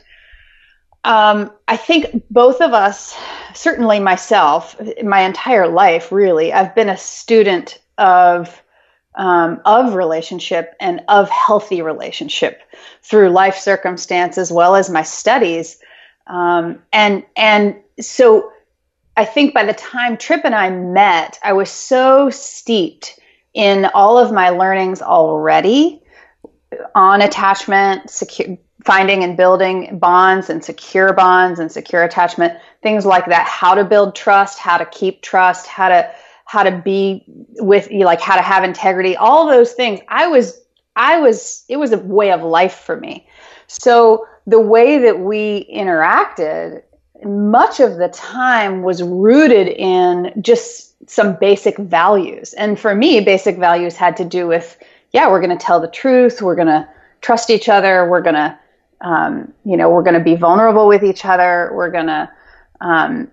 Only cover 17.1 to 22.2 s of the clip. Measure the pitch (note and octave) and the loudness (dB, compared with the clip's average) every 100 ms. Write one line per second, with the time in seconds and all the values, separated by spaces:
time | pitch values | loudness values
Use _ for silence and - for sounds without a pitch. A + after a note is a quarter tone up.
17.1 | G3 - - A3 G#3 G3+ - _ - - | 0 -6 -2 0 2 0 -4 _ -18 -6
18.1 | - B3 A3 - - _ _ _ _ _ | 2 4 4 0 -12 _ _ _ _ _
19.1 | - G#3+ D4 C#4+ C4 G#3 G#3 - B3+ A#3+ | -4 -2 0 0 0 -2 -4 -10 -6 -6
20.1 | A3 - D#4+ D#4 A3 F#3+ F#3 F3+ F#3 G3+ | -4 -4 -2 -2 -2 -2 -4 -4 2 2
21.1 | E3+ D#3 - G#3 G3 G3 - - B3+ C4 | 2 -4 -8 -2 -2 -2 -8 -2 0 4
22.1 | C4+ | 4